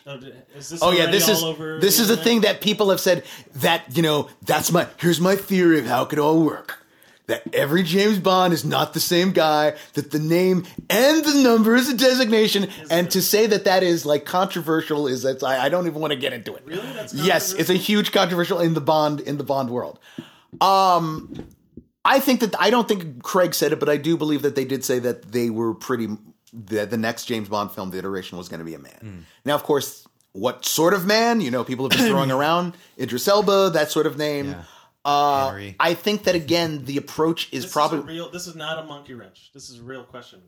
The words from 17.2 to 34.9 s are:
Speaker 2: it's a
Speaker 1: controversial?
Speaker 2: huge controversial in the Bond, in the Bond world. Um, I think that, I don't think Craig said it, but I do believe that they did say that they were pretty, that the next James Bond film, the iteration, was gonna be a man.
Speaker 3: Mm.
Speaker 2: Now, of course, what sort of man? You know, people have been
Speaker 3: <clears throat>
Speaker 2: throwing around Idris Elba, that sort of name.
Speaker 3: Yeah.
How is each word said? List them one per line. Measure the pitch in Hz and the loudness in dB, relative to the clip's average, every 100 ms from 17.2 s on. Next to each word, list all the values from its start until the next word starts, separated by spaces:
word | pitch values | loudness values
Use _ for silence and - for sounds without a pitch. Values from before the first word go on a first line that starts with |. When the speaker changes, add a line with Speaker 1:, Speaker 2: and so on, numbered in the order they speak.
| 175 165 - | 0 2 0
Speaker 2:
it's | |
a | 185 160 | -2 0
Speaker 1:
controversial? | 180 | 0
Speaker 2:
huge | 185 208 196 | 2 0 2
controversial | 196 185 175 175 180 | 2 2 0 0 0
in | 165 | 0
the | 156 | 0
Bond, | 143 156 151 143 | 2 2 2 -2
in | - 143 | -6 -6
the | |
Bond | 135 135 123 | -4 -4 -2
world. | 120 80 - - - - _ _ 170 | -6 -8 -12 -20 -18 -18 _ _ 0
Um, | 180 196 190 175 160 156 - - - _ _ - - _ | 4 6 4 4 0 -6 -12 -16 -16 _ _ -20 -20 _
I | - 262 | 2 4
think | - 247 | 4 2
that, | 214 - | 2 2
I | 185 | 2
don't | 240 - | 2 2
think | 202 165 120 | -2 -4 -12
Craig | - 190 180 | -2 2 2
said | - 147 | 2 0
it, | 147 | 0
but | 143 | 0
I | 147 | 0
do | 147 165 | 0 0
believe | 151 143 | 0 0
that | 139 131 | 0 -2
they | |
did | 131 135 123 | -4 -4 -2
say | 127 | -2
that | 120 113 - | -2 -6 -6
they | 120 120 | -2 -2
were | 110 117 | -2 -4
pretty, | 107 - 123 107 104 - _ _ | -4 -6 -4 -4 -8 -14 _ _
that | 117 101 107 104 | -18 -6 -4 -2
the | 113 | -2
next | 113 117 - | -2 -4 -6
James | 113 98 | -6 -4
Bond | 104 101 | -6 -6
film, | - 95 | -8 -10
the | 92 | -8
iteration, | 95 98 92 90 | -6 -8 -10 -14
was | 87 | -14
gonna | 85 | -12
be | 82 | -12
a | 76 | -14
man. | 67 - | -18 -20
Speaker 3:
Mm. | 107 92 82 _ | -20 -20 -20 _
Speaker 2:
Now, | - | -2
of | 147 | -2
course, | - 143 120 - _ _ _ | 0 0 -2 -14 _ _ _
what | 95 117 120 | -6 -4 -4
sort | - - 165 | -4 2 2
of | 196 | 2
man? | 180 214 233 233 | 2 2 2 2
You | 143 | 0
know, | 123 | -2
people | 117 127 131 | -4 -4 -2
have | 135 | 2
been | 240 | 2
Speaker 3:
<clears throat> | |
Speaker 2:
throwing | 139 135 | 2 2
around | 131 147 170 175 - - - | 2 2 2 -2 -8 -18 -10
Idris | 123 123 196 | -6 -2 2
Elba, | 202 196 196 190 | 2 4 4 4
that | 160 151 | 2 0
sort | 156 156 | 0 -2
of | 139 | -2
name. | 151 143 143 | -4 -4 -6
Speaker 3:
Yeah. | 139 - - _ | -10 -16 -20 _